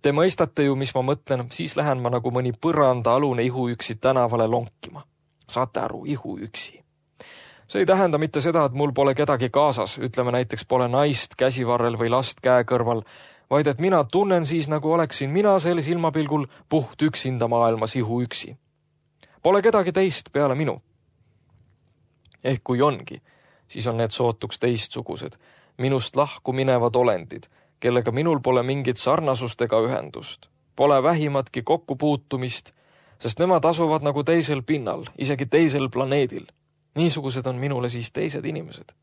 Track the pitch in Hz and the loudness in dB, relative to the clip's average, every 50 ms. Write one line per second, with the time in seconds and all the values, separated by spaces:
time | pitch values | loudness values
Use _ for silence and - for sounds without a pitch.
0 | - 143 143 151 170 190 - - 170 - _ - 143 139 135 131 135 120 - 131 | 2 2 2 4 2 2 2 0 -2 0 _ 0 2 2 2 0 -2 -2 -2 -2
1 | 127 131 143 143 _ - 139 123 120 123 - - - - - 147 147 147 135 127 | 0 0 -2 -2 _ -4 -4 -4 -4 -8 -8 -8 -8 -4 -2 -2 0 0 0 0
2 | 123 120 123 123 117 127 120 127 127 123 117 - - 165 165 156 143 131 127 123 | 0 -2 -2 0 -2 -2 -2 0 -2 -2 -4 -2 -2 0 2 4 4 4 4 2
3 | 113 117 117 135 147 139 123 120 117 127 123 131 127 120 120 - - - 113 107 | 2 2 2 2 2 0 0 0 -2 -2 -2 -2 -4 -4 -4 -6 -8 -10 -8 0
4 | - 131 131 131 123 113 120 117 113 110 120 120 117 107 _ _ - - - 143 | 0 2 2 4 2 2 2 0 2 2 0 -2 -2 -6 _ _ -20 -18 -18 -18
5 | - _ _ _ _ _ _ _ _ - - 120 127 117 _ - - - - - | -20 _ _ _ _ _ _ _ _ -8 -4 -4 -4 -2 _ -6 -6 -6 -8 -8
6 | - - 147 127 - - 95 - 104 110 - - - - - - _ _ _ _ | -6 -6 -8 -6 -6 -10 -10 -10 -12 -12 -10 -12 -12 -12 -14 -20 _ _ _ _
7 | _ _ _ _ - - - - - - - _ _ _ - 202 190 175 190 190 | _ _ _ _ -20 -20 -20 -20 -20 -20 -20 _ _ _ 0 0 4 4 4 4
8 | 196 175 151 147 156 151 - 151 131 170 160 165 147 135 120 135 147 143 123 139 | 4 2 2 0 0 0 -2 0 0 2 2 2 2 2 0 0 -2 0 2 2
9 | 139 139 131 147 147 147 147 120 127 120 - 143 147 147 127 117 101 95 - - | 2 2 2 2 2 0 2 0 0 0 2 2 2 4 2 0 -4 -6 -6 -6
10 | 120 127 - - 123 123 120 123 127 107 - 113 - _ 127 127 127 120 120 135 | -8 -4 -2 -2 -2 0 0 0 -2 -2 -6 -10 -4 _ 2 2 2 2 2 2
11 | 147 147 135 117 - - - - 127 131 123 131 123 117 120 117 117 117 117 110 | 2 2 0 -2 -6 -8 -2 0 0 0 0 0 0 0 0 2 2 0 0 0
12 | 117 117 120 131 131 - - _ - 127 127 123 117 113 127 120 117 117 117 110 | 0 0 0 0 0 -2 -10 _ 2 4 4 4 4 2 0 0 0 0 -2 -2
13 | 107 - - - - - - _ _ _ 135 143 147 147 135 120 170 190 190 165 | -4 -10 -20 -20 -20 -20 -20 _ _ _ 0 2 2 2 0 0 0 2 2 2
14 | 143 110 - 185 208 196 185 175 160 139 165 165 147 143 156 151 147 160 165 170 | 2 2 2 0 2 4 2 2 2 0 -2 -2 -2 -2 -4 -2 0 0 2 2
15 | 160 143 - - 139 135 151 185 208 208 196 185 147 170 175 170 139 151 175 175 | 0 0 -2 -6 -4 -2 0 2 4 4 4 4 2 0 0 0 0 -2 -2 0
16 | 165 160 143 156 151 143 156 151 139 - - - _ _ 156 160 127 - - - | 0 0 0 0 -2 0 -2 -2 -2 -4 -10 -20 _ _ 0 0 0 -2 -4 0
17 | 151 156 - - - 131 127 120 117 117 117 117 117 113 113 110 110 110 - 131 | 0 0 0 -2 -4 -4 -2 0 0 2 2 4 4 4 2 0 -2 -2 -2 -2
18 | 117 107 120 120 123 117 - - - - 131 _ _ _ _ _ _ _ _ _ | -2 -2 -2 -2 -4 -4 -6 -12 -12 -12 -16 _ _ _ _ _ _ _ _ _
19 | _ _ _ _ - _ _ _ - 170 190 202 190 226 220 208 185 175 160 190 | _ _ _ _ -20 _ _ _ 2 4 4 6 4 4 4 4 2 2 2 2
20 | 190 190 143 - - - _ 139 147 139 127 139 156 135 85 - _ _ _ _ | 2 2 0 -4 -8 -4 _ 0 2 2 2 0 -2 -2 -4 -6 _ _ _ _
21 | _ _ _ _ _ _ _ _ _ _ _ _ _ _ _ _ _ _ _ _ | _ _ _ _ _ _ _ _ _ _ _ _ _ _ _ _ _ _ _ _
22 | _ _ _ _ _ _ _ _ - 131 135 123 _ - 127 120 139 151 131 98 | _ _ _ _ _ _ _ _ -4 -2 -2 -2 _ -2 2 4 4 2 2 0
23 | - - - - _ _ _ _ _ _ _ _ _ _ - - 110 120 113 113 | -8 -14 -16 -16 _ _ _ _ _ _ _ _ _ _ -10 -6 -4 -4 0 0
24 | 117 107 - - 127 120 110 _ - 107 - - - 120 120 107 - - - - | -2 -2 0 0 0 0 0 _ -8 -12 -6 -2 0 0 0 -2 -4 -8 -8 -10
25 | - - 82 - 71 71 - _ _ _ _ _ _ _ _ - 127 135 135 131 | -10 -10 -10 -10 -10 -14 -14 _ _ _ _ _ _ _ _ -4 -2 0 0 0
26 | 117 - - 131 147 143 - - _ - 127 131 135 135 127 123 120 117 113 123 | -2 -2 0 0 0 0 -4 -8 _ -4 -2 0 2 2 2 2 2 2 2 4
27 | 123 120 104 87 82 82 - - - _ _ _ _ _ _ _ - 120 120 123 | 4 4 2 0 -4 -10 -14 -16 -16 _ _ _ _ _ _ _ -2 0 0 2
28 | 113 117 110 131 156 170 160 139 123 131 127 127 120 127 135 143 135 127 120 - | 0 0 -2 0 0 0 0 0 2 2 2 2 2 0 -4 -2 -2 -2 -4 -2
29 | - 127 143 170 160 143 131 117 127 120 - - 123 - 110 113 113 120 131 - | 0 0 2 2 2 0 -2 -2 -4 -8 -4 -4 -2 0 2 2 2 0 -2 -4
30 | 67 73 - - - - - _ - _ _ _ _ _ _ - 139 143 143 135 | -6 -8 -14 -14 -14 -14 -18 _ -20 _ _ _ _ _ _ 2 4 4 4 4
31 | 131 156 170 160 151 147 139 139 127 - - 131 117 - 156 165 _ - 139 127 | 4 2 2 2 0 0 -2 -2 -4 -4 -8 -8 0 0 -2 -2 _ -8 -6 -2
32 | 147 151 147 135 _ _ - 127 127 127 120 - _ - _ _ _ _ _ _ | 0 0 0 -2 _ _ -6 -6 -6 -6 -8 -10 _ -16 _ _ _ _ _ _
33 | _ _ _ _ - 117 107 - 170 185 185 160 151 165 165 160 170 156 156 156 | _ _ _ _ -6 -6 -2 0 2 2 2 4 4 2 2 2 0 0 0 0
34 | 143 147 139 147 143 165 165 170 151 139 151 135 117 - 156 143 120 101 - - | 0 -2 -2 -2 0 2 2 2 2 0 -4 -4 -2 -4 -4 -2 -2 -4 -6 -6
35 | - - - - 135 135 143 131 143 117 - 156 170 156 135 143 135 127 - 123 | -8 -14 -10 -6 -4 -4 -2 -4 -2 2 4 4 4 4 2 0 -2 -2 -2 -2
36 | 135 135 139 143 135 123 - - - - _ _ _ _ _ _ _ _ _ 147 | -2 0 2 0 0 0 -4 -12 -14 -14 _ _ _ _ _ _ _ _ _ 0
37 | 170 170 143 160 139 135 123 131 120 131 127 123 135 143 139 123 123 120 120 120 | 0 0 0 -2 -6 -6 -6 -4 -6 -6 -6 -4 -4 -4 -4 -4 -4 -4 -6 -8
38 | 113 - _ 143 160 160 139 139 - - 156 151 165 160 - - - - _ _ | -10 -8 _ -6 -6 -4 -6 -6 -8 -6 -8 -8 -10 -12 -18 -20 -20 -20 _ _